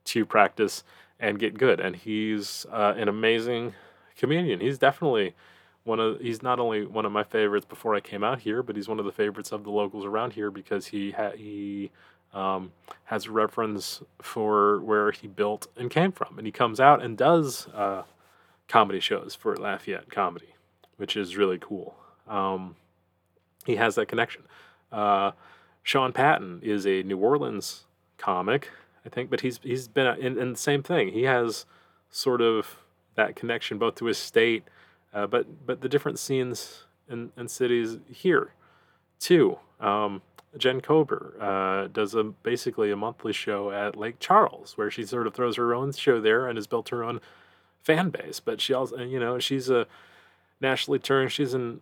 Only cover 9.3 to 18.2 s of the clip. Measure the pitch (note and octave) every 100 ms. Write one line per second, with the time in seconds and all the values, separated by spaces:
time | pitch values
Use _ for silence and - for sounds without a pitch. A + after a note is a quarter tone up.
9.3 | G2+ G2+ G#2+ G#2 G#2 G2+ G#2 G2+ G#2+ B2
10.3 | G#2+ G#2 G2+ - G2+ - G#2 G2 G2 G#2
11.3 | A2 G#2 G2+ G2+ G2+ G2 _ - _ _
12.3 | G2 F#2+ F#2+ F#2 _ - - - A2 A#2
13.3 | A2 A2 - A2 G2+ - - - _ -
14.3 | A2+ G#2+ G#2 G#2 G2+ G#2+ G#2+ G#2 - G#2
15.3 | G2 G#2 G#2+ - - B2 D#3 F#3+ - -
16.3 | F2+ A2 - A#2 A2 C#3 D3 A#2+ G#2+ C#3
17.3 | E3+ C#3+ - - G#2 G2 F#2+ - _